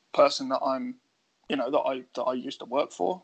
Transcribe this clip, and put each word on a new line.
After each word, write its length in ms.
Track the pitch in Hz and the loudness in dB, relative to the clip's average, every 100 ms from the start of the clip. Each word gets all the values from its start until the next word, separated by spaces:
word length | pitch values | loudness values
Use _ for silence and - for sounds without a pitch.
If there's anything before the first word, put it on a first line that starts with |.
| _ | _
person 360 | - 143 - 131 | 6 6 6 -2
that 120 | 131 | 0
I'm, 320 | 135 131 123 123 _ _ _ _ - | 0 -2 -4 -10 _ _ _ _ -6
you 80 | 143 | -4
know, 120 | 127 | 0
that 100 | 147 | 0
I, 220 | - 131 127 131 | 0 -4 -8 -4
that 80 | |
I 100 | 123 | -2
used 260 | 127 170 - | -2 -6 -12
to 60 | - | -4
work 260 | 135 - | -2 -2
for. 300 | - 180 185 | -2 -2 -2